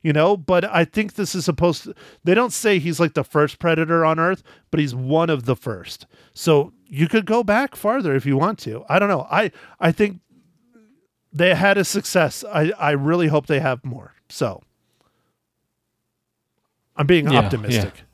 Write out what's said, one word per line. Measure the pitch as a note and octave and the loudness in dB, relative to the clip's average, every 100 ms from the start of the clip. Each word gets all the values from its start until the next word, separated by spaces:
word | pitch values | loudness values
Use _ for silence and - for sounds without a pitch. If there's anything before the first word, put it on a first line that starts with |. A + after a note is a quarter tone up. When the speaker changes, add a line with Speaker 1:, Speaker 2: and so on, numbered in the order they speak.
Speaker 1:
you | D#3+ | 0
know, | D3+ E3 G3+ | 2 2 2
but | D3+ F3+ | 2 0
I | G3 F3+ | 2 0
think | E3 G#3+ G#3 | 0 -2 -4
this | - F#3 F#3 | -4 -6 -2
is | |
supposed | D#3+ D3 F3 D#3 | -4 0 0 0
to, | - - - _ | -10 -18 -20 _
they | F3 | 0
don't | G3 B3 | 0 -2
say | - A3 F#3+ | -2 0 0
he's, | D#3+ D3+ | -2 -2
like, | E3+ | -2
the | - | -2
first | C3 D3+ D3+ - | -2 0 0 0
Predator | E3+ D#3+ D#3+ E3 | -2 0 0 0
on | D#3+ D#3+ | 0 0
Earth, | E3+ F#3 _ - _ | 0 -2 _ -20 _
but | D#3+ | -2
he's | D3 B2 | -2 -4
one | B2+ D#3 E3 | 0 2 2
of | D3 | 0
the | A#2 | -2
first. | B2 - G2 E2+ - - _ _ | -4 -4 -10 -14 -18 -20 _ _
So | - E3+ D3+ D3 _ _ | -4 2 2 2 _ _
you | C#3 D#3+ | -4 0
could | A3+ | 0
go | G3 A3+ | 0 -2
back | G#3 G#3+ C#4 - | 0 0 -2 -4
farther | G#3 C4 F3 C3+ | -4 -2 -2 -2
if | C#3 | 0
you | C3+ | 0
want | F3 A3 | -2 -4
to. | A#2+ A2 - | -10 -12 -2
I | E3 | 0
don't | G3+ | 0
know. | D#3+ - | -2 -2
I, | E3+ G#3+ - - _ | -2 -2 -6 -20 _
I | E3 | -2
think | E3 G#3 F3+ _ _ _ _ _ _ _ _ _ _ _ | 2 -2 -2 _ _ _ _ _ _ _ _ _ _ _
they | D3+ F3 | 0 2
had | E3+ G3 G3+ | 4 2 2
a | |
success. | F3+ G3 - F#3 D3+ - G#3+ | 0 -4 0 0 0 -2 -4
I, | F#3 D#3 | 0 0
I | G#3 D3+ | 0 0
really | D3 C#3 F3 D#3+ | 0 0 2 2
hope | D3+ C#3 | 0 0
they | C#3+ | 0
have | D3 B2 | 0 -4
more. | C3+ A#2+ G2 _ _ | -8 -12 -16 _ _
So | - B2 F#2+ _ _ _ _ _ _ _ _ _ _ _ _ _ _ _ _ _ _ _ _ _ _ _ - | -6 -6 -6 _ _ _ _ _ _ _ _ _ _ _ _ _ _ _ _ _ _ _ _ _ _ _ -4
I'm | D3 | 2
being | F3 D3 | 4 6
Speaker 2:
Yeah, | C3+ | 4
Speaker 1:
optimistic. | G#2 A#2 G#2+ A#2+ F#2 - - | 4 -2 0 0 0 -6 -20